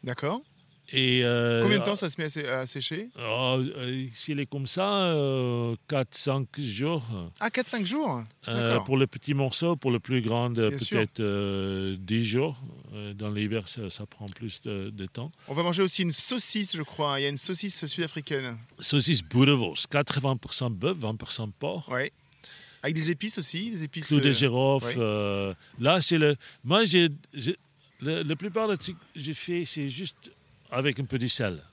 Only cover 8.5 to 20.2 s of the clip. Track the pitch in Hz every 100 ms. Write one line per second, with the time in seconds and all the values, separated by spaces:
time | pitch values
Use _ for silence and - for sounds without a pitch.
8.5 | 117 117 117 101 135 135 - - 139 135
9.5 | - 170 165 135 120 - 127 110 117 120
10.5 | 117 110 117 123 123 107 - 104 101 101
11.5 | 98 98 95 95 95 92 113 113 113 151
12.5 | 127 131 127 135 104 104 101 107 104 107
13.5 | 110 95 - 101 - 104 - 104 95 117
14.5 | - 117 101 98 107 95 - 135 - -
15.5 | 139 175 175 190 - 180 156 - 254 -
16.5 | 220 202 170 151 - 147 139 139 143 -
17.5 | 185 208 - 160 - 165 - 147 143 127
18.5 | 117 117 - - 143 123 135 82 120 135
19.5 | 143 107 76 - 147 143 -